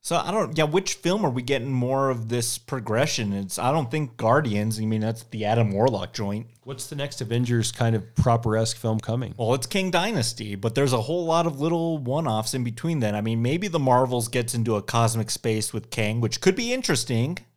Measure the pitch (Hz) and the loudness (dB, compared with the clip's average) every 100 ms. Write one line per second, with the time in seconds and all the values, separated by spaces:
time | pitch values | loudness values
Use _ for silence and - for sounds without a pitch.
0 | - 170 - 214 151 151 151 165 196 - | -2 -2 0 -2 -2 0 2 2 0 -4
1 | 170 202 175 123 123 135 127 127 123 135 | -2 0 0 -2 0 -2 0 0 2 2
2 | 135 123 113 120 117 - - 135 110 110 | 0 0 -2 -2 -2 -6 -6 -8 0 2
3 | 156 - 104 101 98 - 123 156 123 156 | 2 0 -2 -2 -4 -2 0 0 0 -2
4 | 143 - 110 135 139 104 107 110 110 110 | -4 0 4 4 4 0 -2 -2 -2 0
5 | 107 113 - 110 104 117 110 98 127 104 | -2 -4 -8 -4 2 4 4 4 2 2
6 | 92 - 101 104 113 _ - - - 143 | -6 -6 -6 -6 -10 _ -14 -12 -10 -8
7 | 143 - 110 117 123 120 113 - 117 113 | -8 -8 -4 0 2 2 0 0 2 2
8 | - - - 120 117 110 110 - 113 110 | -2 0 2 2 2 0 0 -2 -2 -2
9 | - 117 123 113 113 131 - 202 185 170 | -2 -4 -6 -4 0 0 0 -2 0 0
10 | 190 208 120 - 107 101 113 117 139 120 | 0 0 -2 -4 -8 -4 -2 2 2 2
11 | 110 175 165 165 170 139 156 170 165 160 | 0 -2 2 2 2 0 0 0 0 -2
12 | 123 143 156 110 113 131 120 117 160 160 | -2 -2 0 0 -2 -2 -4 -2 -2 0
13 | 113 104 110 113 117 165 202 165 131 123 | 0 0 0 0 2 0 0 0 4 6
14 | 127 123 117 123 117 120 117 107 - 117 | 4 0 0 -2 -2 -2 0 0 0 2
15 | 117 117 107 - 117 110 107 110 - - | 4 2 -2 -4 -2 -2 -2 -6 -6 -2
16 | 107 113 113 - 190 190 233 254 247 135 | 0 0 0 2 2 2 -2 -2 0 0
17 | 117 117 131 180 - | 2 0 0 -4 -12